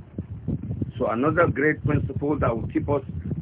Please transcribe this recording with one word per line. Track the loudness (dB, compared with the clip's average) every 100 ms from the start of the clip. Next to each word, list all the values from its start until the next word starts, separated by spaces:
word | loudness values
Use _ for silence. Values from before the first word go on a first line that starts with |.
| -8 -10 -10 -8 -4 -4 -4 -4 -4 -2
So | -2
another | 2 4 6 4
great | 4 2 2
principle | 2 2 0 -2 0 2
that | 0
will | 0 -2
keep | -2 0
us | 0 -2 -6 -4 -2